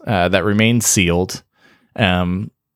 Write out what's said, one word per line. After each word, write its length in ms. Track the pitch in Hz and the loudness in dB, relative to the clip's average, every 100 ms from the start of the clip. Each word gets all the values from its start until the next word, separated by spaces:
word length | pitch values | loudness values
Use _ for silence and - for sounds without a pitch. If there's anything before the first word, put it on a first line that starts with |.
| - | -4
uh, 220 | 95 90 | 0 2
that 140 | 95 | 2
remain 380 | 104 104 113 120 | 2 2 2 2
sealed, 600 | - 104 85 87 95 - - _ _ _ _ - | 0 2 2 2 -2 -6 -16 _ _ _ _ -4
um, 540 | 95 90 90 92 110 - _ | -2 0 -2 -4 -8 -14 _